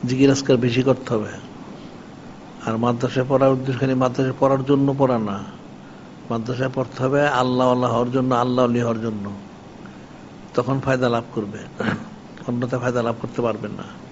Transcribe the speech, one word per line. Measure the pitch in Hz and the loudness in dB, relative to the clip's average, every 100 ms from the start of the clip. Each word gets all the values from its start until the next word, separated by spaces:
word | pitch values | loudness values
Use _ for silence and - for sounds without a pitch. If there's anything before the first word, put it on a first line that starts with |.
| 123 | -2
জিকির | 131 139 | 4 6
আজকার | 135 - 127 | 4 4 4
বেশি | 123 117 | 4 2
করতে | 131 123 - | 2 2 0
হবে। | 120 101 - - - - - - - - - - - - - - | -2 -2 -10 -14 -16 -16 -16 -16 -18 -18 -18 -18 -18 -18 -10 -4
আর | 113 | 0
মাদ্রাসায় | 117 120 127 131 127 | 2 2 0 0 2
পড়ার | 135 135 | 6 6
উদ্দেশ্য | 131 131 123 | 4 0 0
খালি | 135 | 0
মাদ্রাসায় | 127 127 123 135 127 | 2 2 2 0 2
পড়ার | 135 135 131 | 4 4 4
জন্য | 139 139 139 | 4 4 4
পড়া | 135 120 | 4 4
না, | 107 101 101 - - - - - - - - | 0 -4 -8 -14 -18 -18 -18 -18 -18 -18 -6
মাদ্রাসায় | 117 113 123 131 131 | -4 -4 -2 -2 -2
পড়তে | 123 - | -4 -2
হবে | 131 143 147 | 2 4 4
আল্লাহওয়ালা | 127 127 127 127 123 123 | 2 2 4 4 4 4
হওয়ার | 117 123 | 2 2
জন্য, | 127 127 120 | 2 2 2
আল্লাহ | 123 123 123 | 2 4 4
ওলি | 120 | 4
হওয়ার | 120 113 | 2 0
জন্য। | 113 107 101 101 - - - - - - - - - - - | -2 -4 -6 -10 -14 -18 -18 -18 -16 -18 -18 -18 -18 -18 -4
তখন | - 120 135 | -2 0 0
ফায়দা | 135 131 127 | 2 2 2
লাভ | 117 113 | 0 -2
করবে, | - 104 104 98 - 117 92 | -6 -6 -8 -14 -6 -4 -4
<clears throat> | - - - - - | -10 -16 -18 -12 -6
অন্যথায় | 120 123 127 | -4 -2 -2
ফায়দা | 123 120 | 0 0
লাভ | 117 113 | 0 0
করতে | 107 - | -2 0
পারবে | 120 107 107 | 0 -2 -6
না। | 101 - - - | -8 -12 -14 -16